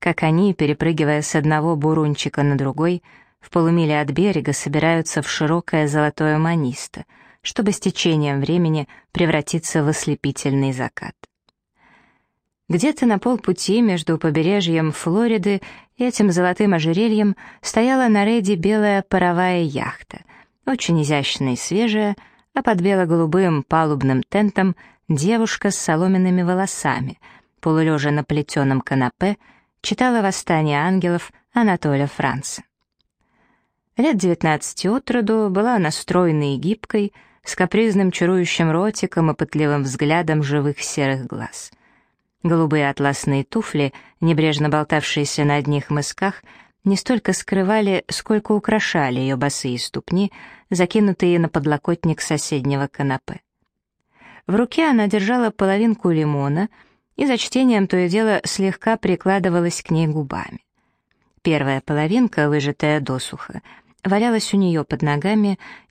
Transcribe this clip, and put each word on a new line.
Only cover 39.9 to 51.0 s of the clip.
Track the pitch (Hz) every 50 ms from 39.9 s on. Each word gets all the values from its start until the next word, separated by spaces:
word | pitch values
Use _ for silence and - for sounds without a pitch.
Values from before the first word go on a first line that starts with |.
| 127 - 151 147 156 175 170 160 156 151
живых | 147 135 143 147 139 147 139 -
серых | - - - 156 143 135 135 131 127
глаз. | - - - 113 - - - - - _ _ _ _ _ _ _ _ _ _ _ _ _ _ -
Голубые | 170 170 165 160 151 151 151 143 139
атласные | 135 - 143 143 139 - - 147 139 139 135
туфли, | - - 226 214 - - 151 143 135 - - - - _ -
небрежно | 170 165 165 147 156 156 151 143 151 151
болтавшиеся | 139 151 147 - 165 151 - - - 156 143 - - - 147
на | 147 143
одних | 147 135 147 147 143 - -
мысках, | 147 147 143 - - - 190 196 - - - - - - - _ _ _ -
не | 196 196
столько | 190 - - 254 214 - - 185
скрывали, | - - - 196 196 185 190 220 220 208 196 190 - - -
сколько | - - - - 220 214 214 - 214
украшали | 208 - - 214 214 - - - 170 143 131 123 127
её | 131 135 135
босые | 127 139 143 - - - 131 123 120
ступни, | - - - 139 - - 170 185 202 190 - - - - - - _ -
закинутые | 190 175 180 175 - 220